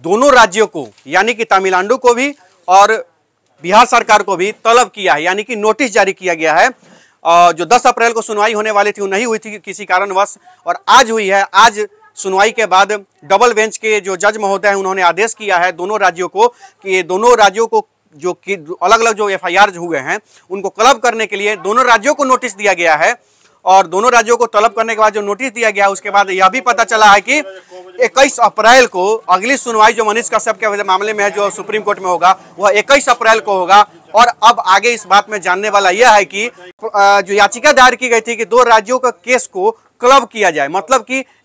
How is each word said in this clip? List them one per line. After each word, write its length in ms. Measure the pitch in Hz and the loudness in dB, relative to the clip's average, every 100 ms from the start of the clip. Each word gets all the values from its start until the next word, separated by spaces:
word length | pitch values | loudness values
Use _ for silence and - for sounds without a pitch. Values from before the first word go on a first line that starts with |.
दोनों 320 | 165 214 285 | -2 2 4
राज्यों 340 | 247 220 196 214 | 4 4 2 -2
को, 200 | 165 117 _ 135 | -4 -14 _ -6
यानी 260 | 175 214 | -2 -2
कि 120 | 226 220 | -2 -2
तमिलनाडु 520 | 196 190 185 202 254 | 0 0 -2 0 0
को 160 | 247 | 0
भी 220 | 233 277 285 _ _ - | 0 -2 -8 _ _ 2
और 400 | 190 208 220 - _ _ _ _ _ | 4 4 2 -6 _ _ _ _ _
बिहार 220 | 170 208 240 | 0 2 4
सरकार 380 | 240 226 214 | 2 2 0
को 120 | 202 180 | 0 -4
भी 160 | 196 | -4
तलब 400 | 208 220 233 214 214 | -4 0 0 0 -4
किया 180 | 185 | -2
है, 100 | 151 | -2
यानी 200 | 170 196 | -2 -4
कि 120 | 214 226 | -6 -4
नोटिस 360 | 214 214 262 | -2 -2 -2
जारी 220 | 214 196 | -2 -2
किया 200 | 185 180 | -2 -6
गया 200 | 165 160 | -4 0
है। 140 | 160 240 247 _ _ _ _ 160 | 2 0 -2 _ _ _ _ 0
अ, 260 | 170 175 | 4 4
जो 140 | 165 170 | 2 0
दस 220 | 240 262 | 0 2
अप्रैल 240 | 240 233 | 0 0
को 100 | 226 | -2
सुनवाई 320 | 214 208 220 | -6 -4 -2
होने 180 | 214 220 | -2 -2
वाली 200 | 208 208 | -2 -2
थी, 100 | 202 | -4
वो 60 | 196 | -6
नहीं 180 | 190 240 | -4 -4
हुई 120 | 220 | -6
थी 220 | 214 208 | -10 -18
किसी 260 | 196 185 196 | -16 -14 -4
कारणवश, 520 | 185 202 190 202 - _ _ 165 | -2 -2 -2 -4 -6 _ _ -8
और 180 | 175 - | -6 2
आज 220 | 233 233 | 2 2
हुई 160 | 226 196 | -2 0
है। 180 | 196 196 | 0 0
आज 340 | 190 233 208 208 _ _ - | 4 2 2 -10 _ _ -12
सुनवाई 360 | 196 190 226 | -4 0 0
के 140 | 226 208 | 0 0
बाद 380 | 185 196 214 196 _ 147 | 2 0 -2 -10 _ -2
डबल 280 | 196 240 | 2 2
बेंच 240 | 214 220 - | 0 -2 -4
के 220 | 220 214 | -4 -4
जो 160 | 190 185 | -4 -4
जज 220 | 208 220 | -2 -2
महोदय 300 | 196 196 202 | -4 -2 -2
हैं, 80 | 196 | -2
उन्होंने 260 | 190 190 | -4 -2
आदेश 320 | 175 165 220 | -2 0 -4
किया 240 | - 208 180 | -6 -4 -2
है 140 | 180 | -2
दोनों 280 | 170 185 214 | -4 -6 -2
राज्यों 280 | 190 170 180 | -2 -2 -6
को 200 | 185 240 | 0 0
कि 480 | - - _ 196 185 | -2 -20 _ -4 -4
ये 80 | |
दोनों 340 | 170 185 233 240 | -2 -2 2 4
राज्यों 300 | 202 196 226 | 2 0 -2
को 200 | 220 - _ _ 147 | -2 -6 _ _ -12
जो 160 | 175 | -8
कि 200 | 170 - 196 151 175 | -8 -8 -10 -10 -4
अलग-अलग 300 | 180 226 226 | 0 0 0
जो 160 | 208 208 | -2 -4
एफ़आईआर 460 | 190 180 180 208 175 | -6 -4 0 0 -2
हुए 220 | 170 151 | -8 -8
हैं, 220 | 139 202 _ _ - | -6 -8 _ _ -14
उनको 200 | 196 180 | -10 -8
क्लब 300 | - 233 254 | -2 0 2
करने 260 | 240 226 214 | -2 -4 -6
के 100 | 202 | -6
लिए 200 | 208 208 | -6 -4
दोनों 300 | 190 233 247 | -4 -2 2
राज्यों 280 | 226 240 | 0 0
को 100 | 294 | -2
नोटिस 320 | 269 254 254 196 | 0 -2 -4 -4
दिया 180 | 202 | -2
गया 220 | 180 170 151 | 0 0 2
है। 400 | 180 240 _ _ _ _ 185 | 0 -2 _ _ _ _ 2
और 220 | 190 175 | 2 2
दोनों 240 | 185 240 | -2 0
राज्यों 260 | 240 220 240 | 0 2 0
को 80 | 233 | 0
तलब 260 | 208 220 | 0 0
करने 240 | 220 226 214 | 0 -4 0
के 60 | |
बाद 120 | 214 | 0
जो 80 | 208 | -2
notice 320 | 202 202 262 | -6 -6 -8
दिया 160 | 208 226 | -4 -4
गया, 180 | 196 196 | 0 0
उसके 220 | 196 208 | -2 -4
बाद 200 | 202 196 | -2 0
यह 200 | 190 190 | 2 0
भी 120 | 247 | 0
पता 220 | 247 233 | -2 -2
चला 220 | 226 220 214 | 0 4 4
है 160 | 202 | 4
कि 160 | 208 294 285 190 _ 185 180 180 | 2 -4 -4 -12 _ -20 -12 -4
इक्कीस 380 | 240 254 277 - | -2 2 0 2
अप्रैल 480 | 220 - 214 262 240 | -2 2 4 4 4
को 280 | 185 190 220 - | 0 -2 -2 -2
अगली 280 | 185 226 277 | -2 0 -4
सुनवाई 360 | 247 220 220 | -2 2 2
जो 120 | 233 214 | 2 -2
मनीष 240 | 220 - | -2 -2
कश्यप 260 | 220 226 202 | -4 -4 -4
के 280 | 214 202 | -4 -4
मामले 300 | 202 202 214 | -4 -4 -4
में 100 | 214 | -4
है, 80 | 202 | -4
जो 180 | 208 202 | -2 -4
सुप्रीम 320 | 196 220 214 | -6 -8 -6
कोर्ट 180 | 208 190 | -4 -6
में 60 | 190 | -4
होगा, 340 | 170 175 185 - - | 0 2 0 -4 -4
वह 120 | 202 208 | -2 0
इक्कीस 340 | 208 277 277 | 2 0 2
अप्रैल 300 | 240 220 226 | 0 2 0
को 180 | 214 190 | 0 -4
होगा। 320 | 180 202 202 170 _ 196 | 2 4 4 _ _ 2
और 120 | 240 | 2
अब 360 | - 214 240 185 | 2 2 2 2
आगे 220 | 196 226 | 0 0
इस 160 | 233 185 | -4 0
बात 220 | 202 208 | 0 0
में 120 | 208 | -4
जानने 280 | 175 185 214 | -4 -4 0
वाला 200 | 202 190 | 0 2
यह 220 | 196 247 | 2 4
है 140 | 214 185 | 4 2
कि, 220 | 196 233 | -6 -10
अ, 720 | 208 180 - 220 208 196 202 | -10 -20 -16 -6 0 2 2
जो 120 | 190 | 0
याचिका 380 | 202 196 226 285 | 0 0 0 0
दायर 240 | 262 254 240 | 4 4 2
की 140 | 254 | -2
गई 120 | 226 | -2
थी 140 | 226 220 | -2 -8
कि 100 | 208 | -2
दो 180 | 233 | 0
राज्यों 360 | 240 220 202 254 | 4 2 0 -4
का 100 | 247 | -4
केस 380 | 233 233 247 - | -6 -4 -4 -4
को 240 | 190 202 | -6 -4
क्लब 560 | 220 _ - 247 269 233 | -4 _ -4 2 2 2
किया 200 | 226 190 | -2 -2
जाए, 160 | 151 139 | -2 -4
मतलब 340 | 180 196 262 | -4 -2 -4
कि 240 | 214 262 254 _ | -4 -10 -10 _